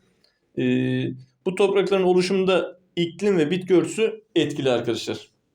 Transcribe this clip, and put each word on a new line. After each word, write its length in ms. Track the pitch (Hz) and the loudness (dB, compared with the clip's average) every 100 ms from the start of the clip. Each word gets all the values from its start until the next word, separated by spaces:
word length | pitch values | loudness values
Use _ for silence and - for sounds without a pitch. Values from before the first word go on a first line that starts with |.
| _ _ _ _ _ - | _ _ _ _ _ -4
Ee, 60 | 127 127 127 127 127 127 - _ 190 | 0 0 0 -2 -4 -8 -16 _ -4
bu 100 | 185 | 0
toprakların 480 | 196 202 180 196 | 2 2 2 2
oluşumunda 760 | 180 180 180 196 190 180 - - _ - | 2 2 2 0 2 0 -2 -10 _ -4
iklim 420 | 170 - 208 185 | -4 -2 0 2
ve 140 | 147 | 0
bitki 240 | 180 - 175 | 0 2 2
örtüsü 480 | 160 - 220 - - 170 | 2 0 -2 -4 -4 0
etkili 360 | 147 143 131 | 0 0 0
arkadaşlar. 460 | 120 - 110 - 107 - _ _ | 0 0 -4 -4 -8 -10 _ _